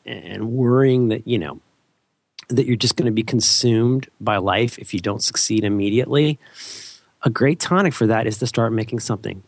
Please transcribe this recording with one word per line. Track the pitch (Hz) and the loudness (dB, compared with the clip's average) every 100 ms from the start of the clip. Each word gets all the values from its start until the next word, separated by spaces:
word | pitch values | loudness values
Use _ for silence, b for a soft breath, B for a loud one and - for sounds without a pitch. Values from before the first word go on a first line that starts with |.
and | 127 107 85 98 113 | -12 -14 -12 -8 -4
worrying | 127 120 131 135 127 117 | 0 4 4 6 4 2
that, | 110 117 | 0 -2
you | 113 | -2
know, | 76 - _ _ _ _ _ _ _ - - | -4 -10 _ _ _ _ _ _ _ -20 -2
that | 127 127 | 0 2
you're | 120 | 0
just | 117 - | 0 0
gonna | 120 | 0
be | 110 | 0
consumed | 110 117 - - 120 113 120 131 - _ | 0 0 2 2 2 4 4 0 -4 _
by | 107 101 | -2 0
life | 95 98 123 - | 2 2 0 -4
if | - | -8
you | 98 | -6
don't | 101 95 | -4 -4
succeed | - - - 110 | -4 -2 -2 0
immediately. | 104 101 101 113 127 143 151 147 B B B B B B B _ | 0 0 0 0 2 2 2 0 B B B B B B B _
A | - | -2
great | 113 139 165 | 2 2 2
tonic | - 185 185 | 0 2 2
for | - 110 | 2 2
that | 113 113 | 2 0
is | 107 | -4
to | 123 | -4
start | - 113 | 0 0
making | 113 110 117 | -2 -4 -6
something. | - 107 98 95 | -6 -6 -8 -12